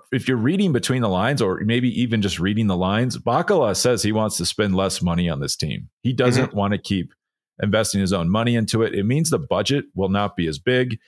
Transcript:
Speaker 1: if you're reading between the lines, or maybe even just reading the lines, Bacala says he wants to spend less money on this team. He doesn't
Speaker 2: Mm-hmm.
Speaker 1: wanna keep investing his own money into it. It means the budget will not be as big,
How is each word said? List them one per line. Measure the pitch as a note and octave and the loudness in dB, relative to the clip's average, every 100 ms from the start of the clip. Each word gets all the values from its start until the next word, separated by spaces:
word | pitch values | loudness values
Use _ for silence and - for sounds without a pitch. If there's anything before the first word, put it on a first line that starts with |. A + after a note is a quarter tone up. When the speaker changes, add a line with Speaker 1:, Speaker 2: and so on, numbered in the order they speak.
| - | -4
Speaker 1:
if | B2+ C3+ | -4 0
you're | B2 | 0
reading | B2 G3 F#3+ | 2 2 2
between | B2 - B2+ | 2 0 0
the | A2 | 2
lines, | F#2 A#2+ C3+ | 2 2 2
or | G2+ F2+ G#2 | 0 0 0
maybe | A#2+ B2 A2+ | 0 0 0
even | A#2+ A2 | 0 0
just | G2 D#2+ | 0 0
reading | F#2+ G#2+ G#2 | 0 0 0
the | F2+ | 0
lines, | F#2 G#2+ B2+ - | 0 0 0 -2
Bacala | A#2 C#3 E3+ F#3 A2+ F#2 | -2 0 2 2 2 2
says | B2 A2 | 2 2
he | G#2 | 0
wants | G#2+ G#2+ - | 0 -2 -2
to | F2 | -4
spend | - G#2 | -2 0
less | F#2 F#2+ - | 2 0 0
money | F2 E2+ F2 | 0 0 0
on | C#2+ | -2
this | C#2 - | -6 -6
team. | D#2 A1 - _ | -6 -8 -12 _
He | A#2+ | -4
doesn't | B2 B2 B2+ B2 | 0 2 2 0
Speaker 2:
Mm-hmm. | G2+ | -2
Speaker 1:
wanna | G2+ G2 | -2 -2
keep | - F#2+ - _ _ _ _ - | -2 -4 -4 _ _ _ _ -6
investing | G#2 A2 G#2 G2 | 0 0 0 0
his | F#2 | 0
own | F#2+ E2 | 0 0
money | A2 A#2 A#2 | 0 2 0
into | G#2+ A2+ | 0 0
it. | A2+ G2+ | 0 0
It | |
means | G#2 C#3+ D#3+ | 0 0 0
the | A2 | -2
budget | - F#2+ A2 C#3 - | 0 -2 0 -2 -4
will | F#2+ F#2+ | -4 0
not | G2 G2+ - | 0 0 -2
be | D#2+ | -4
as | D2 | -2
big, | B2 B2+ B2+ A2+ | 0 0 0 -6